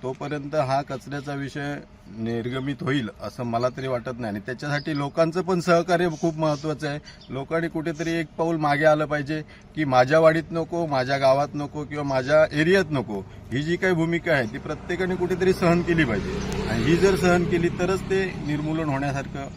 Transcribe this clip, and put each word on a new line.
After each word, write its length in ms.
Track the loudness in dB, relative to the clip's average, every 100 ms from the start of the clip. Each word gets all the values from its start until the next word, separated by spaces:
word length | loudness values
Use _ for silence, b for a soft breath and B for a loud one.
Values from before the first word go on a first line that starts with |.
तोपर्यंत 520 | -8 -8 -6 -8 -4
हा 280 | -2 0 0
कचऱ्याचा 520 | -2 -10 -8 -10 -8
विषय 420 | -8 -8 -8 -8 -8 -12 -20 -18 -8
निर्गमित 580 | -4 -4 -4 -4 -6 -4
होईल 300 | -2 -2 -4 -8
असं 200 | -12 -8
मला 260 | -4 0 -2
तरी 180 | -2 -4
वाटत 240 | -4 -4 -8
नाही 140 | -6
आणि 80 | -6 -8
त्याच्यासाठी 520 | -8 -4 -4 -2 -4
लोकांचं 440 | -4 0 0 0
पण 180 | 0 0
सहकार्य 480 | 4 4 4 2 2 0
खूप 160 | -2 0
महत्त्वाचं 520 | -2 0 -4 -4 -4
आहे. 100 | -6 B B -10
लोकांनी 400 | -8 -4 -2 -2
कुठेतरी 440 | -4 -6 -4 -4
एक 140 | -2 -4 -2
पाऊल 180 | -2 2
मागे 280 | 2 4
आलं 200 | 6 6
पाहिजे 380 | 2 -2 -2 -6 -6 B B
की 100 | -4
माझ्या 360 | 4 6 6 8
वाडीत 220 | 6 4 -2
नको, 360 | -6 -4 -4 0
माझ्या 320 | 0 0 2
गावात 300 | 4 4 2
नको 300 | -4 -6 -8
किंवा 200 | -8 -6
माझ्या 560 | -2 0 4 4 4 4
एरियात 240 | 4 4 4
नको, 300 | -2 -2 -6 -8 B -6
ही 100 | -4
जी 140 | -2 0
काही 160 | 2
भूमिका 400 | 2 2 0 2
आहे 140 | 0 0
ती 120 | -6
प्रत्येकाने 560 | -8 -10 -6 -4 -2
कुठेतरी 380 | 0 -2 2 2
सहन 300 | 4 4 2
केली 220 | 2 2
पाहिजे 260 | 2 0 -2 -6 -4 -4 -2
आणि 140 | 0
ही 140 | 2 4
जर 200 | 4 4
सहन 280 | 4 4
केली 240 | 2 0 0
तरच 320 | -2 -2 -2
ते 240 | 0 -2 -2 -4 -6
निर्मूलन 420 | -4 -2 -2 -2
होण्यासारखं 580 | -2 -2 -4 -8 -10 -12